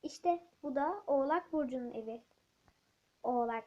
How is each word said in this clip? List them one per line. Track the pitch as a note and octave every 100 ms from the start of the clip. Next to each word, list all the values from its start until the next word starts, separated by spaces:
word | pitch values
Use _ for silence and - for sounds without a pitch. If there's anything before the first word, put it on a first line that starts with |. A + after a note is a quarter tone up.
İşte | D#4+ - F4+ F4 - _
bu | D4
da | C4+ D4 G4+ -
Oğlak | C#4 C4+ E4 F4
burcunun | D#4 C#4 B3+ A#3+
evi. | A3+ A3 A#3 _ _ _ _ _ _ _ _ _ _
Oğlak. | - B3 A#3 A3+